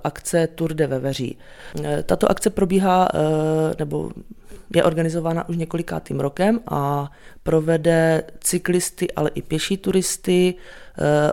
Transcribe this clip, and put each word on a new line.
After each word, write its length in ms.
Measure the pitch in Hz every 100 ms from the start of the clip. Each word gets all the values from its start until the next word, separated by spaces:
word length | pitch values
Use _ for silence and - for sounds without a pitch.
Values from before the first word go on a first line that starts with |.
akce 420 | 147 - - 170 165
Tour 280 | - 160
de 120 | 156 139
Veveří. 520 | 131 135 135 123 - - - - -
Eh, 180 | 147 147
tato 280 | - 170 -
akce 200 | 190 214
probíhá, 580 | 196 185 190 190 185 185
eh, 40 | - 156 156 156 156 156 -
nebo 320 | 147 151 165 - - - - - -
je 100 | 165
organizována 640 | 175 160 165 170 165 165 -
už 80 | 170
několikátým 640 | 160 170 170 165 - 139
rokem 400 | 139 156 202 233 -
a 420 | 147 143 143 143 - - -
provede 800 | - 160 156 160 165 165 165 160 - -
cyklisty, 720 | - 175 - 180 175 - 185
ale 180 | - 151
i 80 | -
pěší 340 | - 156 - 196
turisty, 800 | 190 190 185 - - 180 180
eh, 800 | 180 - - - - 147 147 151